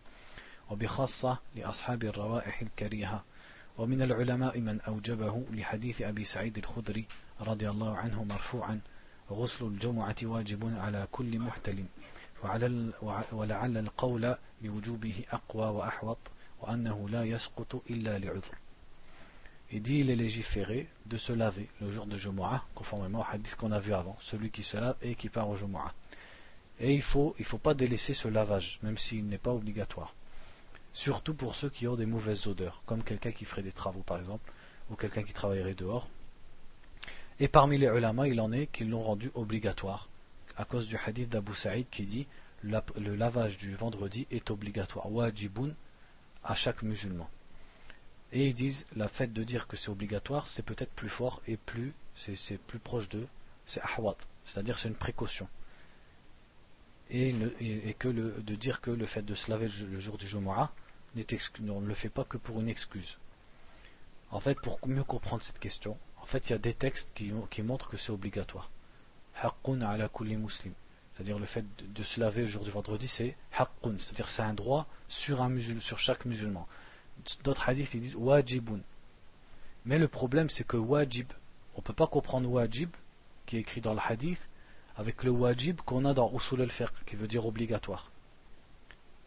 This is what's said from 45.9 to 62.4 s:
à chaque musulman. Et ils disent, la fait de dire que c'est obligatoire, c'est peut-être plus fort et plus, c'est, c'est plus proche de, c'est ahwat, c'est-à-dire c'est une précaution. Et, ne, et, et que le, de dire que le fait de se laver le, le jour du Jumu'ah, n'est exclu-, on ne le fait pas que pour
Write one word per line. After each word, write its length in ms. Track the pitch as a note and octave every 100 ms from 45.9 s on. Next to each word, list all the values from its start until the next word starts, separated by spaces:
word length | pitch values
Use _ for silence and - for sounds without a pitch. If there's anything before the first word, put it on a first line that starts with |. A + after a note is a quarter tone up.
| - - - - -
à 100 | -
chaque 300 | G#2 B2 -
musulman. 440 | A2 G#2 G2+ F2 E2 - - - - - - - - - -
Et 160 | B2 C#3
ils 60 |
disent, 320 | A#2 C3+ C3+ - A2
la 120 | G#2
fait 260 | - B2
de 100 | A2
dire 240 | A2+ A#2+ -
que 100 | G#2
c'est 120 | -
obligatoire, 580 | G2 G#2 G#2 - C#3+ -
c'est 160 | -
peut-être 280 | - A2 -
plus 180 | - G#2+
fort 320 | - B2 - -
et 100 | A2
plus, 360 | - A#2 C3 - - -
c'est, 200 | - G2
c'est 220 | - G2
plus 220 | - A2+
proche 300 | - A#2+ G2+
de, 160 | G#2 B2+ - - - -
c'est 160 | -
ahwat, 360 | - - G#2+ - - - -
c'est-à-dire 320 | G2 G#2+ A#2+
c'est 120 | A2+
une 60 | A2
précaution. 520 | - - A2 - F#2 - - - - - - - - - - - - - - - -
Et, 240 | B2 C3
ne, 160 | A#2+ A#2+ -
et, 300 | A2+ G#2+ G#2+
et 40 |
que 140 | - B2+
le, 240 | A2+ A2+ A2
de 140 | G#2+ G#2
dire 240 | B2+ -
que 120 | B2
le 140 | A#2+ G#2+
fait 180 | A2+
de 100 | G#2 G2+
se 140 | -
laver 180 | A2 A2+
le, 200 | G2+ G2+
le 120 | F#2+
jour 180 | G#2 G2+
du 100 | G2
Jumu'ah, 440 | G2+ G2 G2 D3+ - - - - A2+
n'est 120 | G#2+
exclu-, 400 | A2+ - - G#2+
on 120 | G2+
ne 60 | G2+
le 60 |
fait 160 | G2+ G#2+
pas 140 | C3+
que 140 | C3
pour 220 | A#2